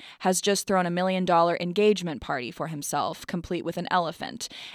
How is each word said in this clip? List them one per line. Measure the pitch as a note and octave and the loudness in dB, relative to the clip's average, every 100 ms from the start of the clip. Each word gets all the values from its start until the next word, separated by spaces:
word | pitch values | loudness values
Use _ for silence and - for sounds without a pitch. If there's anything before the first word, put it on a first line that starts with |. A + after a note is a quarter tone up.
| - - | -18 -2
has | F#3 F3+ | 0 2
just | G#3 G3 - | 2 0 2
thrown | F#3 F3 | 2 2
a | |
million | F3 F#3 F#3 F3+ | 2 2 2 4
dollar | E3+ E3+ - | 6 4 2
engagement | F3 F3+ G#3+ F#3+ F3 C3 | -2 4 4 4 0 -6
party | - C#3 B2 | -6 -6 -6
for | - D#3 | -6 -6
himself, | D3+ - D3 A2 - - | -6 -4 -2 -2 -4 -6
complete | F3+ - F3 E3 | -6 -4 -4 -4
with | E3+ | -6
an | - | 0
elephant. | F3+ E3 - - - - - - | 0 0 -4 -10 -10 -12 -12 -16